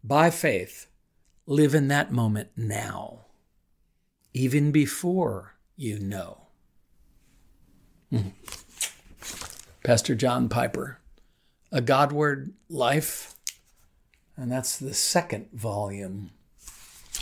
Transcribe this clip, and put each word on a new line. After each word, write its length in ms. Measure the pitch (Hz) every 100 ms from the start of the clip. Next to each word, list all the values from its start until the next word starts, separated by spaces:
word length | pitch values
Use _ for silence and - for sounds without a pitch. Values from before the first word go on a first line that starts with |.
By 260 | 110 143 165
faith, 580 | 165 165 98 92 - - _ _ _ _ _ -
live 280 | 143 151
in 140 | 151 139
that 220 | 143 -
moment 380 | 123 113 107 - -
now, 720 | 113 104 107 - - 117 - _ _ _ _ _ _ _ _ _ _
even 380 | 127 131 143 147
before 840 | 151 139 - 175 185 160 98 - _ _ -
you 220 | 127 104
know. 480 | 98 101 85 - - _ _ _ _ _ _ _ _ _ _ _ _ _ _ _ _
Mm-hmm. 180 | 113 95 - - - - - - - - - - - - - - -
Pastor 320 | - 117 - 120
John 320 | 131 123 120
Piper, 520 | 117 120 - 127 - - - _ _ _ _ _
A 120 | 143
Godward 720 | 123 135 143 147 151 139 135 - _
Life. 640 | 113 120 143 156 - - - - - _ _ _ _ _ _ _ -
And 120 | 123
that's 280 | 127 123 -
the 160 | 131
second 580 | 113 - 175 170 107 -
volume 800 | 117 110 101 104 98 98 98 92 - _ _ - - - - - -